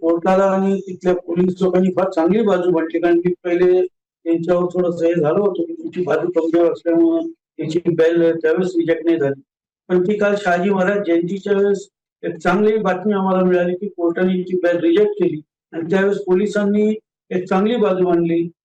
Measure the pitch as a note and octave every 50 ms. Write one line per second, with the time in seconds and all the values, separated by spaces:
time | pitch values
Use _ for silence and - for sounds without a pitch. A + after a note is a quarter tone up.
0 | E3 E3 E3+ E3+ G#3 F#3+ F#3+ G3 G3 F#3+ F#3+ G3 G3 G3 G3 F#3 - F#3+ F#3 -
1 | F3+ F3+ F3+ - - - E3+ F3 F#3 F3+ - - F#3 F3 F3+ F#3 F#3+ F#3 - F3
2 | D3+ - - E3 E3 F3+ G3+ A#3 A3 G3+ F3+ F3 E3+ F3+ D#3+ D#3+ D#3+ E3 E3+ E3
3 | E3+ F3 E3+ E3+ F3+ F3+ F3+ _ - F3 F3 F3 F#3 F3+ F3+ F#3 F#3 - _ _
4 | _ _ _ _ - E3 E3+ E3+ E3+ F3 F3+ F3 F3+ F3 - F3+ F3 E3 E3+ E3
5 | E3 E3+ F3 E3+ D3 D3+ E3+ G3 G#3 - F4+ E4+ - - - - - - - F3+
6 | F3+ - D#3 - - F3 F3+ E3 D#3+ E3 D#3+ E3+ E3+ E3 D#3+ - - E3+ E3 E3+
7 | E3 E3 E3 E3 E3 E3 - _ _ _ _ - D3+ D3+ D#3 F3 - F3 E3 D#3+
8 | D#3+ E3 E3+ E3+ E3 E3 D#3+ E3 D#3+ D#3 E3 F3+ F#3 F3+ F3+ E3 E3 D#3+ E3 D#3
9 | D#3+ E3+ E3 D3+ C#3 C3+ C3+ C3+ - _ _ _ _ _ _ _ _ - F#3 F3+
10 | F3+ G3+ G#3 G3+ G3+ G3+ G3+ G3+ - F3+ F3 F3+ F#3 G3+ G3 F#3 F3+ G3 G3+ G3+
11 | E3 E3 E3+ E3+ F3 F3 G3 F#3+ - G3+ G3+ G3 G3+ G3+ G3 F#3+ - _ _ _
12 | _ _ _ _ E3+ E3+ E3+ E3 - F3+ F#3 G#3 G#3 G#3+ A3 G#3+ F#3 F#3+ F3+ F3+
13 | G3 G#3+ G3+ G3 F#3+ F#3+ F#3 F#3 F3+ F3+ F3+ F3 F3 F3+ F3+ - G3+ F#3+ - E3+
14 | E3+ E3+ E3+ F3+ F#3 F#3 F#3 F3+ F3 - F#3 F3+ F3 F3 F3 - D#4 E4+ E4+ -
15 | G#3+ G#4 - - F3 D#3 D3+ D#3 - _ _ _ _ _ E3 E3 E3 F3+ G3+ F#3+
16 | F#3+ G#3 G3+ - - F3+ F#3 F#3+ G#3+ G3+ - G#3 G3+ G3+ G#3 G#3 G#3+ G#3+ G#3+ -
17 | _ _ _ _ _ - F#3 F3+ F3+ - G3 F#3+ G#3 A3+ B3 A3+ G#3 F#3+ F#3 F#3
18 | F#3 F3+ E3+ E3+ E3+ E3 E3 E3+ E3+ E3+ _ _